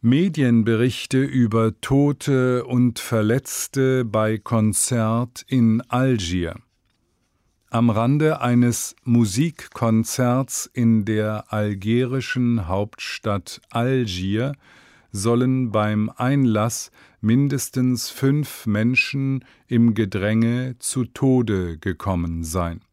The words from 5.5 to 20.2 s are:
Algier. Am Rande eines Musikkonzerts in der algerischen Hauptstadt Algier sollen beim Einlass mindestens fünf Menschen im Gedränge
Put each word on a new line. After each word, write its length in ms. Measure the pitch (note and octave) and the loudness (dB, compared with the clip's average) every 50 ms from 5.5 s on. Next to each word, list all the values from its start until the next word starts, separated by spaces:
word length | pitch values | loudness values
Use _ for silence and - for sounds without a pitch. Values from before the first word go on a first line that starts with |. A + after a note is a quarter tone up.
| C#3 C3 A#2 A2+ A2 A2+ - _ | 0 2 4 4 2 2 -2 _
Algier. 640 | - B2 C3 C3+ B2+ A2+ F#2+ E2 F2+ F#2 E2+ E2 - - - _ _ _ _ _ _ _ _ _ _ _ _ _ _ _ _ _ _ _ _ _ | -2 0 0 0 0 -2 -2 -2 -2 -2 -4 -4 -8 -12 -18 _ _ _ _ _ _ _ _ _ _ _ _ _ _ _ _ _ _ _ _ _
Am 220 | - A#2 A#2 A#2 | -2 2 2 2
Rande 500 | A2 G#2+ A#2 A#2+ C#3+ D3+ D#3 D#3 D#3 - | 2 2 2 2 2 2 2 0 0 0
eines 560 | A#2+ A#2+ B2 A#2+ B2 A#2+ A2+ - - - - _ _ | 0 2 2 4 4 2 2 -2 -6 -10 -12 _ _
Musikkonzerts 1700 | - A#2 A#2+ A#2 G#2 F#2 A2+ D3+ E3+ D3 - - - _ - - A2+ A2 A2+ A2+ - - - B2+ B2 B2 C3 C3+ - - - - - _ | 2 4 4 4 2 2 0 -2 -2 -2 -8 -18 -18 _ -2 0 2 2 2 0 0 -2 -2 0 0 0 0 -2 -4 -6 -10 -10 -8 _
in 320 | - A#2+ A#2 A2+ A2 G#2 | 0 2 4 4 2 2
der 480 | G#2 A2 G#2+ G#2+ G#2+ G#2+ G#2+ - _ - | 0 -2 -2 -2 -2 -4 -6 -8 _ -4
algerischen 1120 | G#2+ G#2+ G#2 G#2 G2 F#2 G#2+ A2+ A#2+ B2+ B2 B2+ C3+ A#2+ - - B2+ B2 A#2+ A#2+ A2+ F#2 | -2 -2 -2 -2 -4 -2 0 0 0 0 0 -2 -6 -4 -4 -2 -2 0 0 0 -2 -2
Hauptstadt 960 | D#2+ F#2 G2 G#2 G#2 - - - - - - _ A2+ G2+ G2+ - - - - _ _ | -2 -2 -4 -4 -4 -8 -14 -14 -12 -12 -8 _ -4 -4 -4 -4 -8 -18 -18 _ _
Algier 840 | - A#2+ A#2 B2+ C3 C3 B2 G#2+ F#2 F2+ F#2 F#2+ G2 G#2+ B2 C#3 C#3+ _ _ _ - - _ _ _ _ _ _ - | -4 -2 -2 0 0 0 -2 -2 -4 -4 -4 -2 -2 -2 -2 -4 -6 _ _ _ -20 -20 _ _ _ _ _ _ -10
sollen 580 | G2+ G2 A#2 A#2 A#2+ B2+ B2+ C3 C3 B2+ A#2 | -4 0 0 2 2 2 0 0 0 -2 -2
beim 400 | G#2 G#2+ G#2 G#2+ G#2+ G#2 G#2+ A2 - | 0 0 0 0 0 0 -2 -2 -4
Einlass 760 | - B2 B2+ C#3 C#3+ C3+ A#2+ A2 G#2 G#2+ A#2 A2 - - - _ _ - _ _ _ | -4 -2 0 2 2 2 2 2 2 0 -2 -4 -6 -12 -12 _ _ -20 _ _ _
mindestens 880 | - G#2+ A2+ C3+ C#3+ C#3+ C#3 C3+ - - - C3 B2+ B2+ B2+ A2+ - - | 0 2 2 2 2 0 -2 -4 -6 -6 -4 -2 0 0 0 -2 -4 -10
fünf 560 | - - - C3+ C#3 D3 D3+ - - - - | -8 -2 0 2 2 2 -2 -4 -8 -8 -4
Menschen 800 | - G2+ G#2 A2 A#2+ B2+ B2+ - - - C#3 C3+ C3+ C3+ C3 - _ _ _ _ | -2 0 2 2 2 0 0 -2 -2 -4 -4 -2 -2 -4 -4 -6 _ _ _ _
im 260 | _ B2 A#2 A#2 A#2 A2 | _ 2 4 4 4 4
Gedränge 840 | G#2 A2 G2 - G#2 | 2 0 0 0 -2